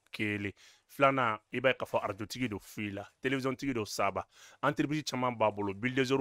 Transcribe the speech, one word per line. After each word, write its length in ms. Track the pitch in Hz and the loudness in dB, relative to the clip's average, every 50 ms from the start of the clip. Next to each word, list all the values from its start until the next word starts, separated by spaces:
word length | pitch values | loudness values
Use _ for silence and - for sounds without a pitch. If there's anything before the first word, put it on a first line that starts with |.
| _ _ | _ _
kelen. 400 | - - 110 104 104 104 101 101 - _ - - - _ _ _ | -6 -4 -2 -2 -2 -2 -2 -6 -8 _ -16 -20 -20 _ _ _
Filanan, 500 | - - 139 139 135 135 123 113 107 107 - _ - | 0 2 4 4 4 4 2 0 0 -2 -4 _ -4
i 60 | 127 | 0
b'a 100 | 120 131 | 2 2
ye 60 | 123 | 2
k'a 100 | - 131 | 2 0
fɔ 160 | - - 113 110 104 | -2 -2 -2 -2 -2
radio 180 | 104 95 110 | -4 -6 -8
tigi 240 | - - 120 127 117 | -8 -6 -4 -4 -4
don, 100 | 104 92 | -4 -6
fila. 480 | - - - - 107 104 98 101 98 - _ _ | -10 -10 -10 -8 -8 -6 -6 -8 -10 -12 _ _
Télévision 340 | - 131 135 135 123 135 127 | -2 -2 0 0 0 -2 -4
tigi 180 | - - 139 127 | -4 -4 -4 -2
don, 120 | 117 104 | -2 -2
saba. 400 | - - - 104 98 95 95 - - _ - - - - - - | -2 -2 0 0 0 0 -2 -6 -8 _ -20 -20 -20 -8 -2 0
Entreprise 400 | 139 - - 147 139 151 156 143 | 0 2 2 0 0 0 -2 -4
caman 280 | - - 127 127 127 120 110 | -4 -2 -2 0 0 2 4
b'a 140 | 110 107 | 4 4
bolo, 220 | 104 101 101 101 95 | 4 2 0 -2 -2
bulldozer 420 | 98 110 127 127 135 131 123 135 135 | -2 -2 0 2 2 2 4 4 2